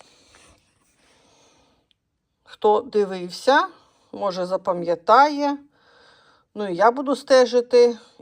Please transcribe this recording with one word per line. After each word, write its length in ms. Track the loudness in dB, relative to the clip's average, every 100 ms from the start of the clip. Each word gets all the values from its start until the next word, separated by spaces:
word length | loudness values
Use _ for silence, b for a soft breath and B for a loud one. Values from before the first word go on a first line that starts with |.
| b b b b b b _ _ _ _ b b b b b b b b b _ _ _ _ _
Хто 380 | _ -4 0 0
дивився, 880 | 0 -4 -4 -6 -12 -8 0 0 0 b b b b
може, 340 | -10 -8 -6 -6
запам'ятає. 1120 | -6 -6 -6 -4 -4 2 4 4 0 -4 -6 -12 b b b b b b b b -12
Ну, 120 | -8
і 80 | 0
я 160 | 2
буду 240 | 2 -4 -6
стежити, 840 | 2 2 2 0 0 4 4 0 B B